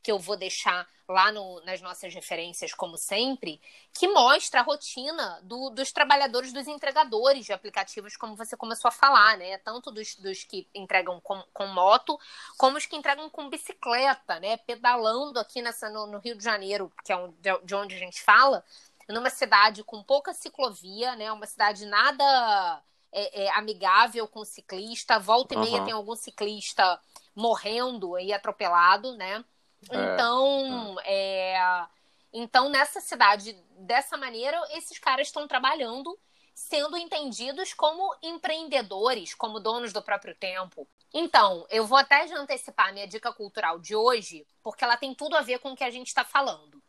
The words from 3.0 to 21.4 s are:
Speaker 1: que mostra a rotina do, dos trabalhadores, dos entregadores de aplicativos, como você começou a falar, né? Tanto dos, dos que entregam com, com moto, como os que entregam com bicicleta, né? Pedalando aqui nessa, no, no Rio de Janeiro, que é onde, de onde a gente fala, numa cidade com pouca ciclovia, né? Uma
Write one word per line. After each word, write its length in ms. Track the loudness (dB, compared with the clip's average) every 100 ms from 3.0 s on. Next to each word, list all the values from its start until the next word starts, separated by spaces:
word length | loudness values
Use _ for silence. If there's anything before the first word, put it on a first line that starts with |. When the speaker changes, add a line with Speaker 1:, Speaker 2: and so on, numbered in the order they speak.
| -6 -2 -2 -4 -8 -12 -18 -20 _
Speaker 1:
que 160 | 0 4
mostra 520 | 6 6 6 4 0
a 40 |
rotina 760 | 2 -2 -6 -10 -10 -6 -8 -8
do, 280 | -14 -10 -8
dos 200 | -6 -6
trabalhadores, 640 | 0 4 4 4 -2 -6
dos 140 | -10 -10
entregadores 800 | -6 -4 0 0 2 4 2 0
de 80 |
aplicativos, 640 | -8 -6 -6 -6 -10 -16 -12
como 200 | -14 -12
você 200 | -12 -10
começou 340 | -8 0 0
a 20 |
falar, 460 | 6 8 10 8 6
né? 200 | -2 -10
Tanto 300 | -8 -10 -10
dos, 240 | -12 -12 -10
dos 260 | -10 -10
que 240 | -10 -12 -12 -16
entregam 440 | -2 0 0 -8
com, 200 | -8 -10 -10
com 140 | -8 -6
moto, 520 | 2 6 6 4 -8 -8 -20 -20 2
como 200 | 2 2
os 80 | -6
que 100 | -6
entregam 320 | -2 -2 -4
com 180 | -12 -10
bicicleta, 920 | -10 -12 -12 -2 0 2 0 _ -6
né? 180 | -4 -4
Pedalando 840 | -6 -2 2 2 2 0 -4 -6
aqui 240 | -6 -6
nessa, 260 | -8 -8 -10
no, 160 | -10 -10
no 140 | -10
Rio 180 | -10 -8
de 60 |
Janeiro, 480 | -4 -4 -2 -4 -4 _
que 80 | -4
é 40 | -4
onde, 200 | -4 -6 -2 -2
de 100 | -2 -6
onde 200 | -6 -10
a 40 |
gente 220 | -12 -6
fala, 420 | 6 8 8 4 -4 -20 _ _ _
numa 200 | -4 -4
cidade 540 | -2 4 6 6 4
com 200 | -14 -16
pouca 300 | 0 0 0
ciclovia, 840 | -10 -12 -4 -4 -4 -16 -6 -6 -4
né? 160 | -8
Uma 140 | -8